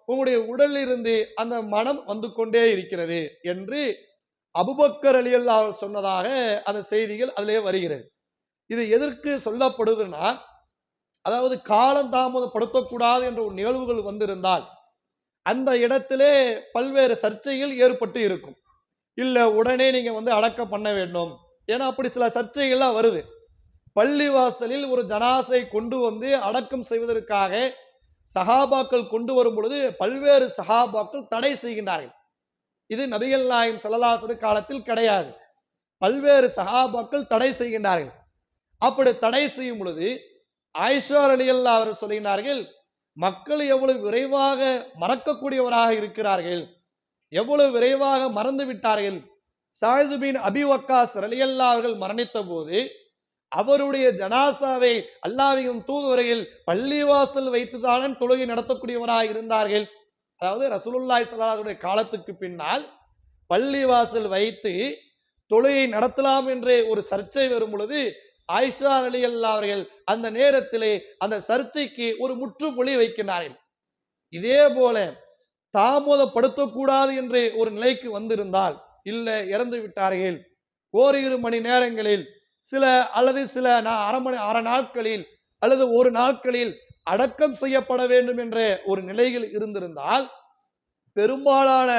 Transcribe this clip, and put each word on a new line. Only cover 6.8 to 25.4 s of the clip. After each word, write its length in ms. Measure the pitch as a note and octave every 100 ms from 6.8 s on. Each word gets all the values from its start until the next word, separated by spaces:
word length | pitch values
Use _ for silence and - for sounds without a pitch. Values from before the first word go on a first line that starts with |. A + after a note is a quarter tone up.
| F#3+
செய்திகள் 420 | G#3+ A3 G#3+ B3+ G3+
அதிலே 220 | G#3 A3
வருகிறது. 420 | G3+ F#3+ E3+ C#3 G#2+ _ _ _ _ _ _
இது 140 | A#3 A3
எதற்கு 420 | A#3 D4 A#3+ D4 C#4
சொல்லப்படுதுன்னா, 840 | A3 A#3 C4 B3+ A3 A3 G3 D3+ F#3 C4 - _ _ _ _ _ _ _ -
அதாவது 300 | A#3+ B3+ B3+ -
காலம் 400 | G#3+ C4 C#4+ C4
தாமதப்படுத்தக்கூடாது 1080 | B3+ B3+ B3+ B3 A3 A#3 B3+ - A#3+ A#3 B3+ B3+
என்ற 140 | A#3
ஒரு 100 | G#3+ F#3+
நிகழ்வுகள் 520 | G#3+ C4 B3 A3+ G3+
வந்திருந்தால் 560 | G#3 G#3 F#3+ F#3 E3+ - - _ _ _ _ _ _ F3
அந்த 240 | A#3+ C4 B3
இடத்திலே 560 | A#3 C4+ C4 C4+ C#4+ C#4 B3 A3 -
பல்வேறு 460 | A#3 C4+ C4+ C4 A#3
சர்ச்சைகள் 560 | G#3+ G#3+ C#4 C4 C#4+ B3+
ஏற்பட்டு 420 | B3+ B3+ A3 B3
இருக்கும். 360 | G#3 F#3+ C#3 - _ _ _ _ _ -
இல்ல 200 | B3+ B3 A#3
உடனே 360 | G#3+ A#3 B3+ C4
நீங்க 200 | B3+ A#3
வந்து 180 | A3 A#3
அடக்கம் 380 | G#3+ A3+ A3+ G#3+
பண்ண 140 | G3+ G#3+
வேண்டும், 380 | G3+ F3+ F3 E3+ E3 _ _ -
ஏன்னா 180 | A#3+ C4+
அப்படி 220 | C4 B3+
சில 160 | B3 A#3
சர்ச்சைகள்லாம் 680 | A#3 A3+ C#4+ C4+ B3+ C4 A3
வருது. 240 | A#3 F3 - - _ _ _ _ _ G#3
பள்ளிவாசலில் 920 | B3+ D4 C#4+ C4+ B3+ B3 B3 C4+ C#4
ஒரு 140 | B3+ G3
ஜனாசை 560 | G#3 A#3+ C4